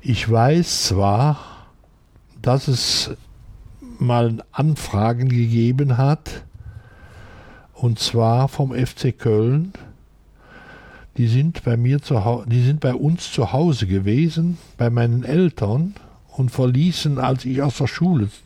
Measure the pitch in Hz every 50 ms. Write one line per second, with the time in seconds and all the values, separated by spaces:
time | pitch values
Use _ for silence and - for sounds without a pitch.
0 | _ - 120 90 - 113 113 113 117 131 156 175 175 - - - - - 92 92
1 | 98 98 101 107 131 151 147 - - - - - - - _ _ - _ _ _
2 | _ _ _ - _ _ - - 107 123 123 139 - - 131 120 - - - -
3 | - - - - - - - - - - - - - - - - - - - -
4 | 131 123 120 120 117 117 113 113 - _ _ - 135 156 156 - - - - 101
5 | 104 113 120 120 127 131 123 120 120 113 117 117 117 120 127 131 143 139 127 117
6 | 135 139 151 156 - - - - - - _ - - - - - - - - -
7 | - - - - - - - - - - - - - - - - 127 120 113 -
8 | - - - 117 113 113 117 123 135 139 - - 143 135 127 123 127 120 - -
9 | - 135 117 - - 117 107 107 110 120 131 147 170 190 190 - - - - -
10 | - _ _ _ _ - _ - - - - - - - - - - - - -
11 | - - _ - 120 113 113 127 143 165 165 - - - 117 117 120 127 135 143
12 | - - 143 117 95 117 117 117 - 117 117 123 123 127 143 151 - 135 123 127
13 | - 147 165 175 - - - - 120 98 - 131 160 175 147 113 117 90 95 98
14 | 95 101 107 127 160 165 156 165 165 175 175 165 - - - - 120 120 120 120
15 | 120 120 117 123 123 110 143 165 185 170 - - - 98 107 131 165 190 202 -
16 | - - - - - _ - - 131 123 - - 131 127 123 127 156 185 170 -
17 | - 156 143 127 127 127 131 127 - 127 131 131 139 147 120 - 143 123 - -
18 | 170 180 180 139 104 101 - - -